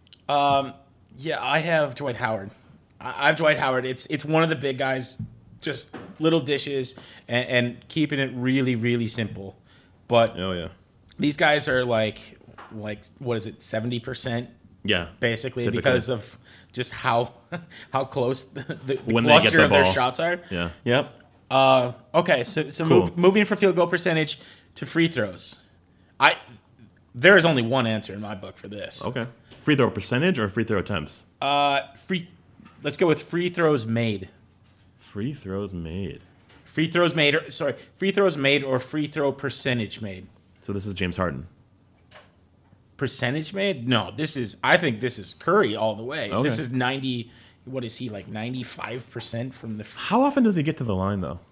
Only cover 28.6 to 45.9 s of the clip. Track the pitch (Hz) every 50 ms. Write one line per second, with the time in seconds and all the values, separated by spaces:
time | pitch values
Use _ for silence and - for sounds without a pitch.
28.6 | - 98 104 101 92 - - - - - 127 127 117 127 - _ _ - - -
29.6 | - 147 151 139 123 107 - 107 - - 120 127 160 185 180 127 107 98 92 117
30.6 | 110 - 110 95 85 - 104 82 76 73 - - - _ _ - - 139 143 143
31.6 | 143 143 139 139 - - - - - - 190 175 175 - - _ _ _ _ -
32.6 | - - _ - - 147 147 - 185 170 151 147 - - - 170 175 180 175 175
33.6 | 170 156 151 127 110 113 113 113 117 113 104 92 95 - - _ _ _ _ _
34.6 | _ _ _ _ _ _ _ _ - - - 104 110 139 151 - - 95 92 98
35.6 | 101 95 95 87 82 80 82 95 98 78 - - - _ _ _ _ _ - -
36.6 | _ - - 147 160 165 170 175 175 165 - 165 147 143 143 156 - - - -
37.6 | 160 139 120 - - - _ - 185 190 190 202 202 185 147 147 135 139 143 143
38.6 | 135 135 131 127 - - - 156 147 147 - 156 143 139 127 - - 135 - -
39.6 | - 135 123 120 107 98 - - 110 101 95 92 - - _ _ _ _ _ _
40.6 | - - 101 98 95 107 98 95 98 90 87 - 92 85 71 65 85 - _ _
41.6 | _ _ _ _ _ _ _ _ _ _ - - - _ _ _ _ _ _ _
42.6 | _ _ _ _ _ _ _ - 143 123 - - - 120 135 156 151 - 196 190
43.6 | 196 202 185 127 117 123 123 110 95 87 95 127 156 156 - 139 120 98 - -
44.6 | - 127 160 170 175 147 113 104 117 123 - 110 92 - - - - 165 180 214
45.6 | 185 107 104 107 110 110